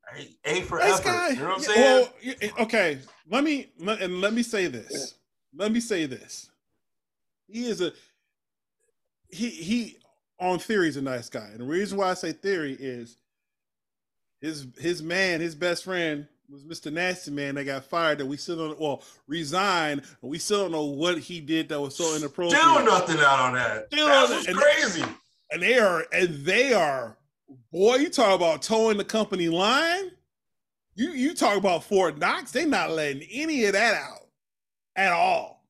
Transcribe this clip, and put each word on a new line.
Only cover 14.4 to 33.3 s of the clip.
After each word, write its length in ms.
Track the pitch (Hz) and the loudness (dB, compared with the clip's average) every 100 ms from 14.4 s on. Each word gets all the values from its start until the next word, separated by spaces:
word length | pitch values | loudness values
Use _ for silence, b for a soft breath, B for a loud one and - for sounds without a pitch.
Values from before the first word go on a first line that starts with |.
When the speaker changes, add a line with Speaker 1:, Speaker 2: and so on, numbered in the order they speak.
Speaker 2:
his, 260 | 151 156 131 120 | -12 -12 -14 -8
his 240 | 165 170 | -6 -6
man, 380 | 156 180 190 170 | -4 0 0 0
his 140 | 170 | -4
best 300 | 151 170 170 | -4 -4 -4
friend 420 | - 180 165 147 147 _ _ | -4 -4 -2 -4 -10 _ _
was 140 | 143 | -20
Mister 260 | 143 165 160 | -18 -14 -8
Nasty 400 | 156 180 180 151 | -4 -4 -4 -8
Man 240 | 143 143 | -8 -6
that 100 | 139 | -6
got 200 | 139 139 | -6 -8
fired, 340 | 127 170 165 147 | -4 0 0 0
that 80 | 135 | -4
we 100 | 143 | -6
still 200 | - 170 | -8 -6
don't, 220 | 156 151 | -6 -4
well, 220 | 156 131 b b _ | -4 -6 b b _
resigned, 760 | 160 151 175 202 180 151 143 - B | -8 -4 -2 2 2 0 -4 -8 B
and 100 | 123 | -10
we 80 | 160 | -8
still 240 | - 202 | -2 0
don't 100 | 190 | 0
know 120 | 165 | -2
what 340 | 151 139 170 175 | -4 -2 0 0
he 220 | 135 175 | -4 -14
did 280 | 143 160 151 | -2 -2 -2
that 100 | 151 | -4
was 160 | 139 - | -6 -4
so 180 | 165 156 | -2 -2
inappropriate. 440 | 151 - 175 285 | -4 -4 2 6
Speaker 1:
Still 240 | 320 - | 6 6
nothing 340 | 220 185 175 156 | 6 4 2 4
out 180 | 143 135 | 4 4
on 140 | 127 | 2
that. 320 | 127 120 110 - | 0 -2 -4 -4
Speaker 2:
Still 200 | 294 302 | 0 6
Speaker 1:
That 140 | 277 | 6
Speaker 2:
nothing. 140 | 247 165 | 6 2
Speaker 1:
was 80 | 185 | -2
Speaker 2:
And 80 | 185 | 2
Speaker 1:
crazy. 460 | 294 294 262 170 - - _ _ _ | 4 4 0 -2 -6 -10 _ _ _
Speaker 2:
and 100 | 160 | -4
they 160 | 185 254 | 2 4
are, 260 | 208 170 165 | 4 2 -2
and 320 | 175 185 147 | 0 0 -2
they 300 | 143 202 277 | 0 2 4
are, 420 | 220 156 135 117 110 _ _ _ 131 _ | 4 2 0 -6 -12 _ _ _ -20 _
boy, 240 | 165 202 254 | 2 4 4
you 140 | 320 | 2
talk 240 | - 220 | 4 4
about 260 | 190 170 151 | 6 4 0
towing 380 | - 220 226 208 | 0 2 2 2
the 60 | |
company 440 | - 220 208 185 170 | 0 -2 -2 -2 -2
line. 640 | 170 196 262 330 349 381 - _ _ _ _ _ _ _ - | 2 2 2 2 -2 -6 -14 _ _ _ _ _ _ _ -6
You, 140 | 294 | -6
you 220 | 294 262 | 0 -2
talk 220 | 339 277 202 | 2 2 2
about 280 | 196 170 | 2 0
Fort 340 | - 196 180 151 | 2 2 2 2
Knox. 320 | 175 302 302 | -2 -2 -2
They 140 | 254 320 | -2 0
not 240 | 226 160 | 0 0
letting 320 | 160 151 139 - | -2 -4 -6 -10